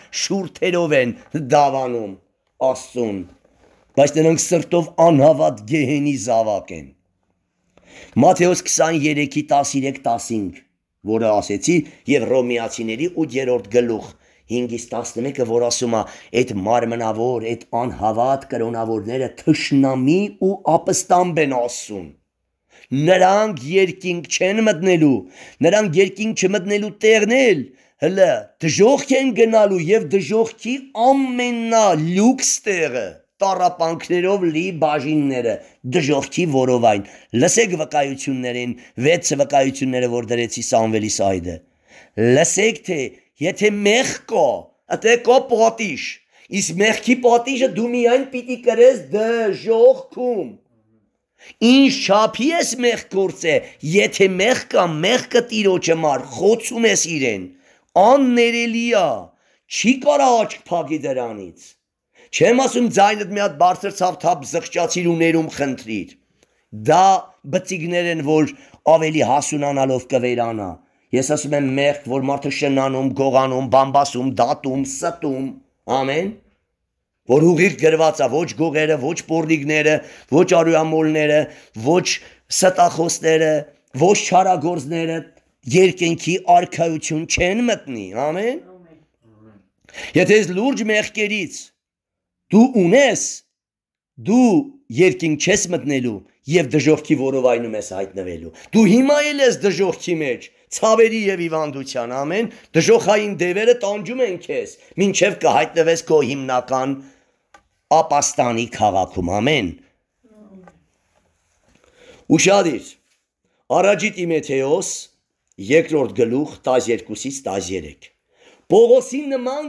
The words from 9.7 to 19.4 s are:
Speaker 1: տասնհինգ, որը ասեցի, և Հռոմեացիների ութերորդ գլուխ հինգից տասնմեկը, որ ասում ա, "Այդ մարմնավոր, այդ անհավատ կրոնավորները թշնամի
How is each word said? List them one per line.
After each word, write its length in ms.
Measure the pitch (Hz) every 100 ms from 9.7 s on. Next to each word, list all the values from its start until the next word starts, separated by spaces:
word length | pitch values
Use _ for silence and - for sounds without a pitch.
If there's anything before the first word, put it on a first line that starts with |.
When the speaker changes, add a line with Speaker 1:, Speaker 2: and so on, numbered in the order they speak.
| 139 135 135
Speaker 1:
տասնհինգ, 580 | 123 117 - 113 95 - _ _ _ _
որը 240 | 98 110 113
ասեցի, 460 | 104 - 101 - 175 151 -
և 220 | - 139
Հռոմեացիների 840 | 110 131 123 120 113 - 113 113 170
ութերորդ 560 | 175 147 123 127 123 101
գլուխ 400 | 120 120 107 92 - _ _ _
հինգից 360 | 123 120 117 -
տասնմեկը, 600 | 113 113 - 135 139 113
որ 200 | 117 120
ասում 280 | - 123
ա, 80 | 110 98 - -
"Այդ 260 | 117 131 104
մարմնավոր, 880 | 98 120 117 117 110 110 123 120
այդ 220 | 113 113 -
անհավատ 720 | 117 123 - 107 110 127 135 -
կրոնավորները 840 | 120 113 117 113 113 101 131 123
թշնամի 840 | -